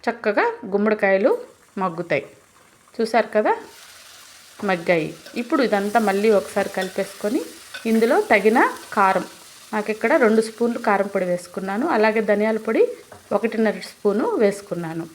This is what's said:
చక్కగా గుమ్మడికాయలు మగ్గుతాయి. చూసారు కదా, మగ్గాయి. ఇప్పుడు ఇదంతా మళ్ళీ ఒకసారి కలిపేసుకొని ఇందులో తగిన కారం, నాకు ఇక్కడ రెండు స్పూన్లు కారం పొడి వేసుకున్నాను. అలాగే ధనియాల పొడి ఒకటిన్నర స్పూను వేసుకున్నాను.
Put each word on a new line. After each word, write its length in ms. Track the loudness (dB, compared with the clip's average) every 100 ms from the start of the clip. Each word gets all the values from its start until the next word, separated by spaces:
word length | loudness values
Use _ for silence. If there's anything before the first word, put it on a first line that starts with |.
| -4
చక్కగా 380 | -4 -2 0 -2 -4 -4
గుమ్మడికాయలు 580 | 0 0 2 2 4 2 0 -6 _ _ -6
మగ్గుతాయి. 420 | -6 -6 -4 -4 -4 -20 _ _ _ _ _ -4
చూసారు 320 | 0 0 0 0
కదా, 160 | 0 -2 -6 -20 -20 -20 -20 -20 -20 -20 -20 -8 -2
మగ్గాయి. 400 | -2 2 0 0 -8 -10 -8
ఇప్పుడు 180 | -2 0 2
ఇదంతా 300 | 0 0 0 2
మళ్ళీ 220 | 2 4 2
ఒకసారి 300 | 2 -4 -4 -4
కలిపేసుకొని 600 | -6 -6 -8 -6 -4 -4 -6 -14 -16 -8 0
ఇందులో 260 | 2 4 2 2
తగిన 260 | 4 4 4 2 0 -6 0
కారం, 280 | 2 2 -4 -16 -20 -20 -8
నాకు 180 | -6 -4
ఇక్కడ 180 | -2 2 4
రెండు 200 | 4 4 0
స్పూన్లు 340 | -2 -2 -2 0
కారం 200 | 0 0
పొడి 140 | -2 -2
వేసుకున్నాను. 540 | -4 -6 -10 -6 -4 -2 2
అలాగే 260 | 2 2 0
ధనియాల 280 | 0 0 -2 -2
పొడి 160 | 0 0 -2 -18 -20 -4 -2
ఒకటిన్నర 420 | -2 0 0 -2 -10
స్పూను 340 | -4 0 0 0 2
వేసుకున్నాను. 640 | 2 0 -8 -8 -6 -8 -10